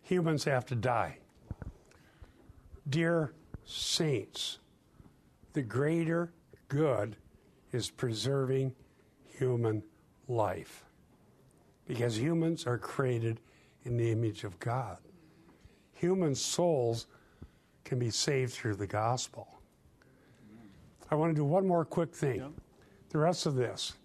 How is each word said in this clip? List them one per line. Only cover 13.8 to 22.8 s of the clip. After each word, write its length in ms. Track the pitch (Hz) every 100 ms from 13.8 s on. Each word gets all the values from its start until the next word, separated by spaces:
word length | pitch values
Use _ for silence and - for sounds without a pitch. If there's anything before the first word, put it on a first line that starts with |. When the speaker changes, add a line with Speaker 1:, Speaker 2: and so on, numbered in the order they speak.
Speaker 1:
in 140 | 120 120
the 140 | 117
image 320 | 110 113 98
of 160 | 107 87
God. 380 | 117 123 113 90 - - - - - - - - _
Human 400 | - 175 190 165
souls 720 | 127 - - 175 147 120 117 - - - - - _ _ _
can 160 | - 127
be 100 | 120
saved 440 | - - 135 127
through 220 | - 113 98
the 120 | 101
gospel. 600 | 104 113 123 - - - - - _ - _ - - - - - - 104 - - - -
I 40 | 151
want 160 | 165
to 40 | 156
do 100 | 143
one 220 | 180 190
more 180 | 175 156
quick 280 | - 165
thing. 240 | - 147 123
Speaker 2:
Yeah. 80 | 135 160 - -